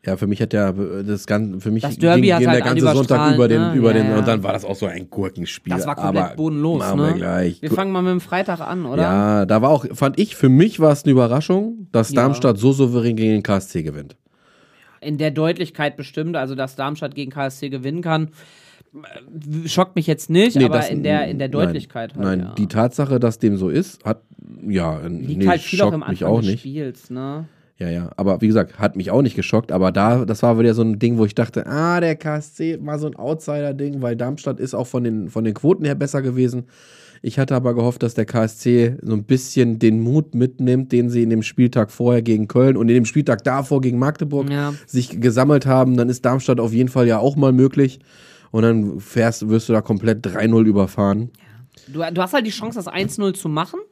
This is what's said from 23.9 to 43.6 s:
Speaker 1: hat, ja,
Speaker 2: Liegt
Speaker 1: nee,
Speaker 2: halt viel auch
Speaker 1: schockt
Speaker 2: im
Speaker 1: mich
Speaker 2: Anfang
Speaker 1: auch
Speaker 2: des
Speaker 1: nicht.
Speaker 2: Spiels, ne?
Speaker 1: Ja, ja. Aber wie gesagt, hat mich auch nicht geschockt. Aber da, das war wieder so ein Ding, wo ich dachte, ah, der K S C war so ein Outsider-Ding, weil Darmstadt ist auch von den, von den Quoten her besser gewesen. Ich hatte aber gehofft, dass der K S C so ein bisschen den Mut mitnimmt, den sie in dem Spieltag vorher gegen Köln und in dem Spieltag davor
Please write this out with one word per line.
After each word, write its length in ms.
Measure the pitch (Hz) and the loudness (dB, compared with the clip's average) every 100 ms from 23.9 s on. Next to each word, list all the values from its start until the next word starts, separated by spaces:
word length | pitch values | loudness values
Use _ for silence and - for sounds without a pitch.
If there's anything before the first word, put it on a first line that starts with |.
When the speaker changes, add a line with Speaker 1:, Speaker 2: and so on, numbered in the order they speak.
| - | -8
Speaker 1:
hat, 180 | 107 110 _ - - - - | -6 -6 _ -20 -20 -14 -4
ja, 320 | 95 82 78 85 | -2 -2 -4 -8
Speaker 2:
Liegt 320 | 87 65 147 | -8 -6 0
Speaker 1:
nee, 60 | 98 | 2
Speaker 2:
halt 140 | 175 | 2
viel 180 | - 190 | -2 0
auch 20 | |
Speaker 1:
schockt 100 | 156 | 0
Speaker 2:
im 60 | 160 | 0
Speaker 1:
mich 80 | - - | -6 -4
Speaker 2:
Anfang 40 | 87 | 0
Speaker 1:
auch 120 | 117 | 0
Speaker 2:
des 100 | 104 | 0
Speaker 1:
nicht. 80 | 117 | -4
Speaker 2:
Spiels, 500 | 135 147 139 - _ | -6 -10 -10 -12 _
ne? 340 | 127 135 147 160 _ _ _ | -12 -10 -10 -14 _ _ _
Speaker 1:
Ja, 80 | 87 | -6
ja. 220 | 85 87 - | -6 -8 -4
Aber 240 | 98 90 | -2 2
wie 40 | 107 | 2
gesagt, 320 | 107 87 - | 2 0 -2
hat 160 | 107 98 | -4 -2
mich 140 | 90 | -2
auch 120 | 113 | 0
nicht 120 | 135 - | 0 -2
geschockt. 360 | 90 110 - | -2 -2 0
Aber 180 | 92 92 | 0 2
da, 340 | 92 107 123 101 | 2 2 2 0
das 160 | 113 | 0
war 160 | 120 113 | 2 4
wieder 160 | 117 | 4
so 80 | 113 | 4
ein 160 | 113 107 | 0 0
Ding, 180 | 117 117 | 0 2
wo 80 | |
ich 100 | 107 | 0
dachte, 320 | 113 113 - - | 0 -4 -4 -6
ah, 320 | 143 165 175 | -2 0 0
der 140 | 170 | 0
K 220 | 156 156 151 | -2 -6 -8
S 180 | 151 | -10
C 240 | - 165 160 | -8 -6 -6
war 160 | 147 147 | -8 -6
so 80 | 151 | -8
ein 100 | - | -8
Outsider-Ding, 880 | 127 160 156 147 143 139 143 143 | -8 -6 -6 -6 -6 -6 -6 -4
weil 140 | 123 117 | -4 -4
Darmstadt 440 | 123 147 143 123 | -6 -6 -8 -6
ist 140 | - | -6
auch 120 | 107 123 | -6 -4
von 160 | 127 | -4
den, 280 | 120 110 95 | -2 -4 -6
von 140 | 113 | -4
den 100 | 113 | -4
Quoten 300 | 101 147 185 151 | 0 0 2 0
her 80 | |
besser 260 | 135 139 143 | -2 -4 -4
gewesen. 440 | 131 127 127 123 123 _ _ - - - | -2 0 -2 -2 -10 _ _ -20 -20 -12
Ich 160 | - 139 | -6 -2
hatte 160 | 131 | 0
aber 200 | 131 123 | 0 0
gehofft, 280 | 120 120 123 | 0 0 0
dass 120 | 117 | -4
der 120 | - 107 | -2 -2
K 180 | 120 | 0
S 140 | 110 - | -2 0
C 380 | 123 120 117 123 | 2 4 2 -2
so 120 | - | -4
ein 100 | 110 | -4
bisschen 540 | 110 131 127 139 117 113 | 0 0 2 0 2 4
den 220 | 113 110 | 4 4
Mut 340 | 117 151 151 | 2 0 0
mitnimmt, 580 | 120 127 127 123 127 131 | 0 0 0 0 2 2
den 160 | 120 120 | 0 2
sie 140 | 120 | 0
in 80 | 113 | 2
dem 120 | 113 | 0
Spieltag 480 | 107 - 123 123 107 | 0 2 2 2 -2
vorher 300 | - 120 120 | 0 2 2
gegen 260 | 117 107 107 | 2 0 2
Köln 280 | 123 131 120 | 4 4 4
und 120 | 117 | 4
in 40 | |
dem 100 | 123 110 | 4 4
Spieltag 380 | 151 143 110 | 0 0 0
davor 360 | 135 135 | 0 -4